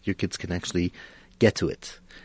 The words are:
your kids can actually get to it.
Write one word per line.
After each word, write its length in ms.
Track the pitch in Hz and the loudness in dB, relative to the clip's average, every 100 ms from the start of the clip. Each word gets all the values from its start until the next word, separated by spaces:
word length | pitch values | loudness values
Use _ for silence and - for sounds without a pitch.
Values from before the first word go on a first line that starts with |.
your 120 | - 98 | -4 -2
kids 200 | 92 - | -2 -4
can 160 | 90 | -4
actually 420 | 87 - 90 90 - - - - - | -4 -2 0 0 -2 -16 -20 -20 4
get 180 | 110 - | 4 4
to 140 | 82 | 0
it. 300 | - - - - - | -2 -12 -18 -20 -18